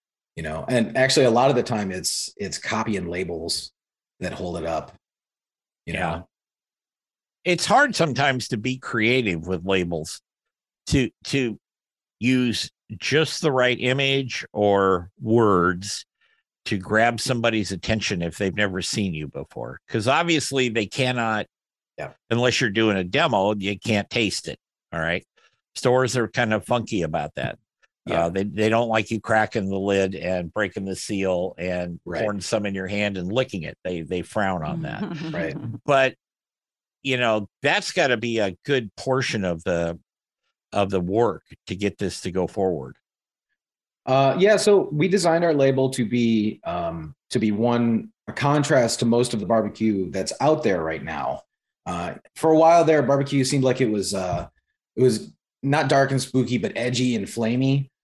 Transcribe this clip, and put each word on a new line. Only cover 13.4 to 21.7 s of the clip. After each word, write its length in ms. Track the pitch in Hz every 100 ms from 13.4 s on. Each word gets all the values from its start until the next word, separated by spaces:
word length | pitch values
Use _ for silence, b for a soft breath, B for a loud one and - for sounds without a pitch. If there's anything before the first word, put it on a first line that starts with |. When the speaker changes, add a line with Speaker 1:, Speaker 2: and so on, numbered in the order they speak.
Speaker 2:
the 100 | 160
right 260 | 131 123 117
image 680 | 123 131 135 135 131 - -
or 560 | - 104 98 98 92 85 -
words 840 | 110 117 110 95 87 90 98 - - _ _ _ _ _
to 140 | - 104
grab 420 | 90 107 117 117
somebody's 500 | - 123 117 110 98
attention 520 | 92 - 110 - 95
if 160 | 85 80
they've 180 | 98 90
never 240 | 104 92
seen 320 | 87 - 98
you 160 | 78 76
before. 500 | 69 69 - 58 64 -
'Cause 200 | 117 107
obviously 640 | 147 170 160 - 135 127
they 160 | 113 104
cannot, 580 | - 127 127 113 107 - _ _